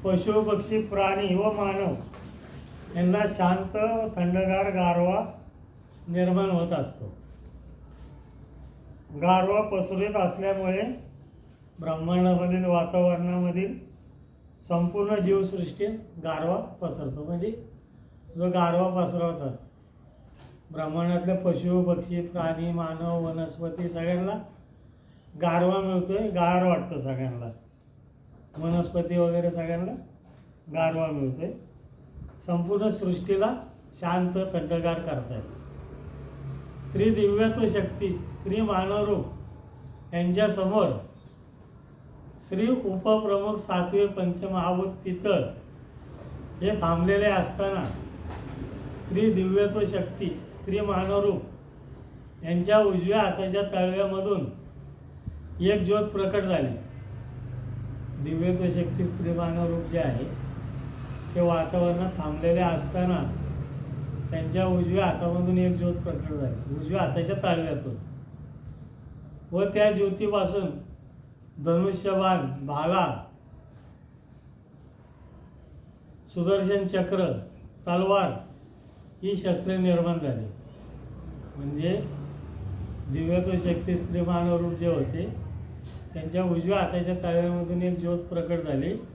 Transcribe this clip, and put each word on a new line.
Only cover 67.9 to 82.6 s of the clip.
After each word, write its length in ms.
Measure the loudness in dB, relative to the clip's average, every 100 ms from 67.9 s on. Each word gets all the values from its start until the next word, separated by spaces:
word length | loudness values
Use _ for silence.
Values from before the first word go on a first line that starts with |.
| -8 -10 -14 -16 -16 -16 -16 -16 -16 -16 -18 -18 -18 -16 -18 -4
व 120 | 0
त्या 260 | 2 6 4
ज्योतीपासून 760 | 6 2 2 2 2 2 0 -2 -6 -12 -18 -20 -20 -20 -20 -20 -6
धनुष्यबाण, 800 | 2 2 2 0 0 2 4 4 0 -4 -4
भाला, 380 | -2 2 2 2 -2 -10 -20 -20 -20 -20 -20 -20 -20 -20 -20 -20 -20 -20 -20 -20 -20 -20 -20 -20 -20 -20 -20 -20 -20 -20 -20 -20 -20 -20 -20 -10
सुदर्शन 520 | -2 2 4 4 2 2
चक्र, 400 | 0 0 2 2 0 -6 -16 -18 -10 0
तलवार 440 | 2 4 4 4 -2 -12 -18 -20 -20 -20 -20 -20 -8
ही 120 | -4 0
शस्त्रे 400 | 0 0 0 2
निर्माण 420 | 4 4 2 0
झाली. 280 | -2 -2 -6 -10 -16 -16 -16 -14 -14 -14 -14 -14 -14 -8
म्हणजे 400 | -6 -2 0 0 -4 -8 -10 -12 -12 -10